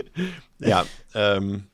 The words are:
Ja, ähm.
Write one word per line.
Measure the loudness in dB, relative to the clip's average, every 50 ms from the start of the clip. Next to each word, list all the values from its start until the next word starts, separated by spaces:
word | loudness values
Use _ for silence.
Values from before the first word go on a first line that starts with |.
| -6 -8 _ -6 -6 -6 -6 -12 -18 _ _ _
Ja, | 0 2 4 4 2 0 -6 -14 -20 -8 -2
ähm. | 2 2 4 4 2 0 -2 -4 -6 -8 -12